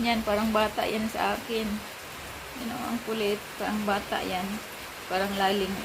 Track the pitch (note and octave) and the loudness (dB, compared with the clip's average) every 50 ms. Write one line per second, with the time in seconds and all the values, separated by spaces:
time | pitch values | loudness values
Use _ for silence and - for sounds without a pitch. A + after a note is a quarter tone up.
0 | A#3 A#3+ A#3 A3 A3 G#3+ G#3 G#3 A3 A3 G#3+ G#3+ G#3+ G#3+ G#3+ - A3 - G#3 A3 | 2 2 2 4 4 4 4 4 4 4 6 6 4 4 2 0 0 2 2 0
1 | A3 A3 - - - G3 G#3 - - - A#3 A3 A3 G#3 G#3 G#3+ - - - - | 0 0 0 2 2 2 2 0 -2 -2 -2 0 0 0 -2 -4 -6 -8 -10 -12
2 | - - - - - - - - - - - C4 B3+ A3+ A3+ A#3+ B3 - A3+ A#3 | -12 -12 -10 -10 -10 -10 -10 -10 -10 -10 -8 -6 -6 -4 -4 -4 -2 -2 -2 -2
3 | - A3 A3 A3+ G#3 G3+ G#3 G3+ - - - - G#3 F#3 G#3 G#3+ G#3 G#3 G3 G3+ | -2 -2 0 2 2 2 2 0 -2 -6 -8 -4 -2 0 0 0 2 2 2 0
4 | - - - - - F#3+ F#3+ F3+ F#3+ G3 G#3 A3 - - - - - - - - | 0 -2 -2 -2 -2 -2 -2 -2 -2 -2 -4 -6 -6 -8 -10 -10 -10 -10 -10 -10
5 | - - F3+ F#3 G3 G3+ G3+ G3 G3 F#3+ G3+ G3+ F#3+ F#3 G3 F#3+ G3 | -6 -2 0 0 2 2 2 4 4 4 4 4 2 0 0 -2 -2